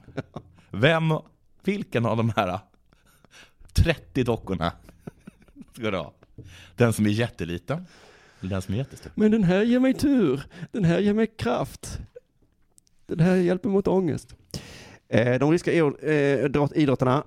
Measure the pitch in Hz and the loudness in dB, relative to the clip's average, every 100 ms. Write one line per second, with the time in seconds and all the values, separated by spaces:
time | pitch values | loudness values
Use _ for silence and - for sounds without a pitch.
0 | - - - - - - - 95 143 160 | -14 -14 -14 -16 -18 -20 -10 0 2 2
1 | 160 156 - _ _ _ - 202 - 120 | 0 -2 -6 _ _ _ -4 -4 -4 -2
2 | 113 113 113 107 92 92 - _ _ _ | 0 0 0 0 -2 -4 -12 _ _ _
3 | _ _ _ - - _ - - 165 151 | _ _ _ -20 -20 _ -4 2 2 0
4 | - 139 120 110 - 90 85 - - - | -4 -2 0 -2 -4 -4 -4 -6 -20 -20
5 | - _ - _ _ 285 - - 110 92 | -20 _ -20 _ _ -20 -20 -8 -6 -6
6 | 71 _ _ - - - - - 117 110 | -8 _ _ -20 -20 -20 -10 0 2 2
7 | 104 104 117 - 82 87 - 151 180 - | 0 0 -2 -4 -8 -8 -6 -10 -10 -20
8 | - - _ - 95 95 - 101 135 - | -20 -20 _ -12 -6 -6 -4 -6 -6 -12
9 | - - 214 226 175 185 233 247 262 254 | -10 0 2 4 2 2 2 2 2 2
10 | 294 254 160 135 - - 165 247 165 170 | 2 2 2 0 -8 -16 -10 -2 0 2
11 | 202 214 220 - 233 - - - - - | 2 2 0 -2 -4 -4 -4 -10 -14 -14
12 | - - _ _ _ _ _ _ _ _ | -14 -20 _ _ _ _ _ _ _ _
13 | - 170 175 185 175 180 - 196 - 185 | -8 0 2 4 2 0 0 0 2 0
14 | 175 113 - - - - - - - - | 0 -4 -8 -20 -18 -18 -18 -20 -20 -20
15 | - 117 120 127 143 175 170 165 147 - | -2 2 2 2 2 2 2 2 2 0
16 | 143 151 139 131 139 143 139 160 139 123 | -2 2 2 2 0 0 0 2 2 2
17 | 127 139 | 2 2